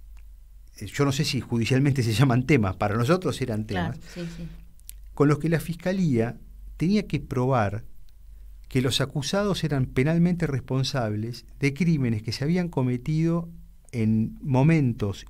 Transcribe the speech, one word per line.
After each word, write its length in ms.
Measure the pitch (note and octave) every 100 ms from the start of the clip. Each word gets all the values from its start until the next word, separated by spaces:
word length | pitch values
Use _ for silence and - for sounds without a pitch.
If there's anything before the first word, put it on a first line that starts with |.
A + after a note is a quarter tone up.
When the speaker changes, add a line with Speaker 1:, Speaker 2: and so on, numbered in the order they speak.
| - - - - - - - -
Speaker 1:
eh, 60 | G2+
yo 160 | - C#3+
no 60 |
sé 120 | C#3 D#3
si 160 | B2+
judicialmente 600 | A2 A#2 A2 B2+ C#3+ C3
se 100 | A#2
llaman 300 | G#2 C#3 B2 B2
temas, 300 | C#3+ G2 F#2+
para 200 | G#2 G#2
nosotros 460 | A#2+ F3+ D#3 -
eran 220 | B2 G#2+
Speaker 2:
Claro, 300 | G#2+ F3+ E2+
Speaker 1:
temas, 120 | - -
Speaker 2:
sí, 80 | F3 E3+ E3+
sí. 100 | E3 - - - - - -
Speaker 1:
con 140 | - C#3+
los 120 | C#3+
que 100 | D#3+
la 100 | E3
Fiscalía 800 | E3 E3 F3+ F#3+ F3 A#2 A2+ - - - - -
tenía 300 | D#3+ G#3 -
que 120 | D3
probar 640 | - B2+ B2+ C3 G#2 G#2 - - - - - - - - -
que 120 | C3+
los 200 | B2+ -
acusados 640 | C3+ D3+ C3+ G3 G#3 F3
eran 220 | D#3 C#3+ B2+
penalmente 580 | - C#3+ E3+ F3 F3 D#3
responsables 1000 | C3+ - C3 C3+ C#3 A2 G#2 A2+ B2 - -
de 140 | C#3+
crímenes 480 | C#3 E3+ D#3+ B2 A2+
que 80 | A2+
se 120 | G#2
habían 260 | C#3 F3+ F3
cometido 800 | D#3+ B2+ B2 C#3 D#3 E3 E3+ E3+ - - - -
en 460 | A#2+ A2 A2 A2+ -
momentos 840 | D#3 B2+ D3 E3 C3 A#2 G2+ F#2+